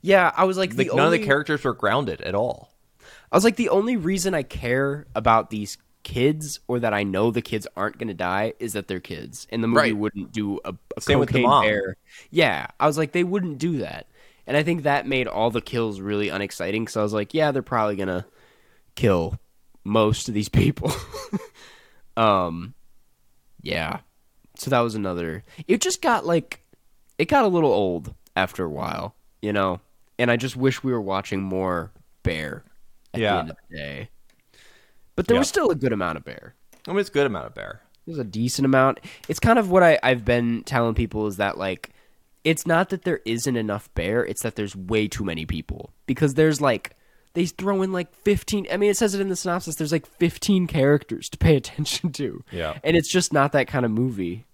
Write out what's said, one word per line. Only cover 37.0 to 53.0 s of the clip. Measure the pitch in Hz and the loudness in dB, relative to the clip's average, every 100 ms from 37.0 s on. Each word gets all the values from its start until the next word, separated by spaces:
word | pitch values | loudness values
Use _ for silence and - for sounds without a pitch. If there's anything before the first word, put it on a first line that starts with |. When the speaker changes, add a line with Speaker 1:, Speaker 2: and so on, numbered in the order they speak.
| 196 | 0
Speaker 2:
a | |
good | 143 139 | 0 0
amount | 95 58 | 0 -8
of | - | -12
bear. | 50 - _ _ - | -12 -14 _ _ -12
Speaker 1:
There's | 160 | -8
a | 113 | -6
decent | 104 120 - 135 | -2 -2 0 4
amount. | 135 135 - - - - | 6 6 2 -10 -18 -8
It's | 151 | 0
kind | 233 226 | 4 4
of | 196 | 6
what | 185 | 6
I, | 175 156 | 8 6
I've | 123 123 107 | 4 2 2
been | 120 120 117 | 2 2 -2
telling | - 127 117 113 | -2 0 2 2
people | 113 107 107 | -2 -2 -4
is | 95 | -2
that, | 101 - | -2 -2
like, | 95 92 - _ _ _ _ _ | -4 -4 -10 _ _ _ _ _
it's | 160 160 170 | -2 0 2
not | 165 185 | 2 2
that | 185 | -2
there | 180 160 110 | -2 -2 -2
isn't | 117 135 120 | -2 0 0
enough | 107 104 - | -2 -4 -6
bear, | - 85 117 - | -4 0 0 -2
it's | - | -4
that | 117 - | -6 -4
there's | 101 98 | -6 -6
way | 92 110 107 | 0 0 0
too | - | -2
many | 98 80 80 | -4 -4 -6
people. | 80 - - - _ - | -6 -6 -12 -12 _ -6
Because | 131 151 | 0 2
there's, | 135 156 143 | 4 2 4
like, | 143 107 - _ _ _ _ | 0 0 -4 _ _ _ _
they | 170 175 | -2 -2
throw | - 190 196 | -2 -2 0
in, | 190 | 0
like, | 185 170 _ | -2 -6 _
fifteen, | 208 202 - 208 185 | 2 2 0 -4 -2
I | 185 | 2
mean, | 202 | 2
it | 196 | 4
says | 214 | 2
it | 196 | 0
in | 196 | -2
the | 180 | -2
synopsis, | 190 175 170 151 | -2 -4 -4 -4
there's, | 151 | -2
like, | 160 - | -2 -4
fifteen | _ 170 - - 190 175 | _ 0 0 2 2 2
characters | 147 135 147 - 113 - | 2 4 4 0 -10 -10
to | - | 2
pay | 165 147 | 6 6
<laughs> | |
attention | - - 147 - 170 | 2 -6 -4 -2 -4
to. | 135 135 - - | -4 -6 -6 -10
Speaker 2:
Yeah. | 90 78 76 | -6 -4 -2
Speaker 1:
And | 147 | 2
it's | 170 | 2